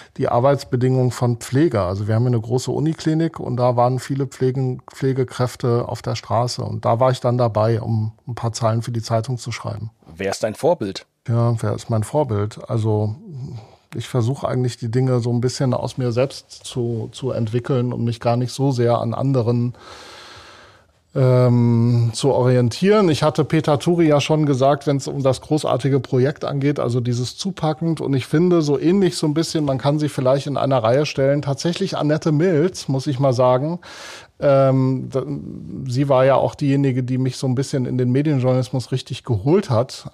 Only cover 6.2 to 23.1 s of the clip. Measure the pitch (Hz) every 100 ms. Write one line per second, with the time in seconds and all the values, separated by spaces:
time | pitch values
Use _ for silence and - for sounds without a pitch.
6.2 | - 110 143 - 104 107 117 117 131 127
7.2 | 123 123 120 104 110 110 - 110 107 -
8.2 | - 113 117 - 113 117 113 117 - 117
9.2 | 113 123 120 - 113 107 110 - - 82
10.2 | 98 - 110 101 151 175 101 - - _
11.2 | - 117 117 113 107 110 - 110 104 151
12.2 | 143 104 107 - - 117 110 107 107 135
13.2 | 214 135 135 113 110 _ _ - - 131
14.2 | 117 139 - 127 123 - 117 127 131 123
15.2 | 120 120 123 - 135 123 123 - 123 117
16.2 | 143 - - - - 135 117 113 123 -
17.2 | 131 117 110 120 120 131 123 123 117 113
18.2 | 120 120 123 - 139 120 117 117 113 -
19.2 | 135 131 113 120 123 - - - - -
20.2 | - - - - - _ _ _ _ 151
21.2 | 127 127 123 120 120 117 120 120 117 -
22.2 | 139 120 123 127 120 - 190 214 185